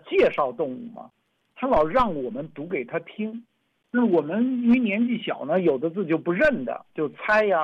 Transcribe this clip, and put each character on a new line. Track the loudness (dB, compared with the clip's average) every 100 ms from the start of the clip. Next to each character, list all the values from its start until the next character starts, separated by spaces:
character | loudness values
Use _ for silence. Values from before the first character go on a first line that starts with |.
| -2
介 | 2 2
绍 | 2 -2
动 | -2 -6
物 | -6 -12
吗？ | -16 -20 _ _ _ _
他 | -6 0
老 | 2
让 | 4 2 2
我 | 0 -6
们 | -8 -10
读 | -10 -6
给 | -6
他 | -4 -8
听。 | -8 -8 -8 -8 -16 _ _ _ _
那 | 0
我 | 2 2
们 | 2 0 0 0
因 | 4
为 | 4
年 | 2 0 0
纪 | -2
小 | -4 -6 -2
呢， | 0
有 | 2 2
的 | -2
字 | -2
就 | -2 -2
不 | 0
认 | 2 2 2 -4
得， | -8 -10
就 | -6 -6
猜 | -4 0 2 4
呀， | 2